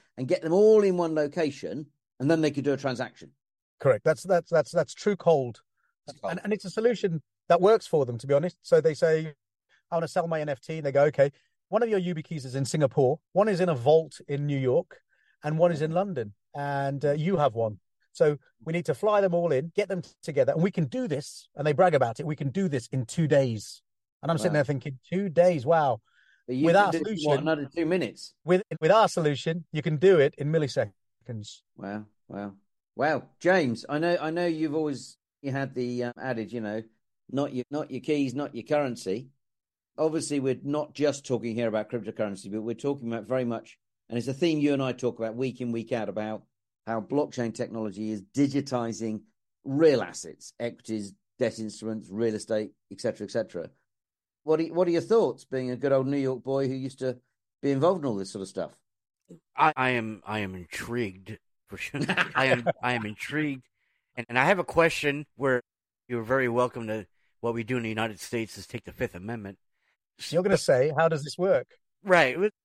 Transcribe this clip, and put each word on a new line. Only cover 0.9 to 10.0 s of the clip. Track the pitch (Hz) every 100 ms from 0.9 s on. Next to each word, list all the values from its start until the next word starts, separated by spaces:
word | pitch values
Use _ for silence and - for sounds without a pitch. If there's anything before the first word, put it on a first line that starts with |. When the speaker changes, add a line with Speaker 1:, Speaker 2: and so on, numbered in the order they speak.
| 180
Speaker 1:
one | 165
location, | 156 147 143 156 143 82 113 156 _ _ _
and | 131
then | 165
they | 151
could | 143
do | 139
a | 135
transaction. | 139 120 120 - - _ _ _ _ _
Speaker 2:
Correct. | 139 107
That's, | 156 156
that's, | 180 180 -
that's, | 165 143
that's | 170 151
true | - 208 196
cold. | - 156 123 107 _ _ _ _ -
Speaker 1:
It's | -
cold. | 196
Speaker 2:
And, | 175
and | 202
it's | 208
a | 190
solution | 190 226 214 196 165 - _ _
that | 175
works | 190 220 -
for | 160 123
them, | 117
to | 135
be |
honest. | 143 175 -
So | - 165
they | 156
say, | 147 165 160 160 147 _ _ _ _ _
"I |
wanna | 165